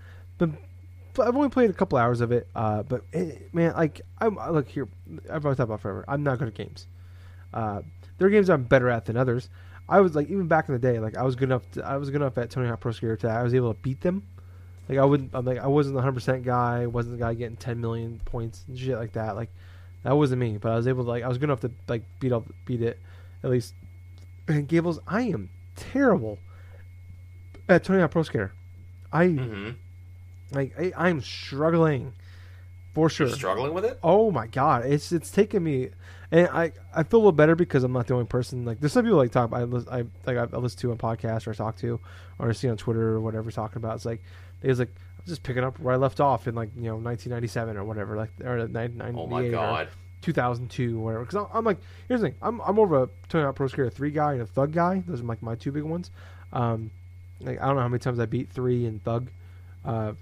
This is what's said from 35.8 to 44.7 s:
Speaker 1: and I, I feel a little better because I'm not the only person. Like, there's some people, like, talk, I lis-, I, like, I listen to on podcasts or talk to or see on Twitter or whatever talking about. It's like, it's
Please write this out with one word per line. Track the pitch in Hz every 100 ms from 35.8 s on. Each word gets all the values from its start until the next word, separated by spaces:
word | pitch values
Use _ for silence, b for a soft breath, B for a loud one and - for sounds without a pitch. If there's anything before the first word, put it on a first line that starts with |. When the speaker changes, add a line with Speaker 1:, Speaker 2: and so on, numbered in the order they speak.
| 127 - B B B
Speaker 1:
and | 165 175
I, | 160 170 - -
I | -
feel | 156 226
a |
little | 208
better | 151 151 165
because | 175 139 127
I'm |
not | 127 123
the | 123
only | 117
person. | 123 123 123 120
Like, | 110
there's | 147
some | 247 233
people, | 175
like, | 123
talk, | 127 117
I | 123
lis-, | 120 123 127
I, | 123 120 - -
like, | 123
I | 120 123
listen | 123 -
to | 123
on | 113
podcasts | 113 113 113 113 -
or |
talk | 104 110 -
to | 120 117 B B B B
or | 117
see | 110 127
on | 107
Twitter | - 113 113
or | 110
whatever | 110 110 113
talking | 117 107 117
about. | 113 113
It's | 117
like, | 113 - B B B
it's | 135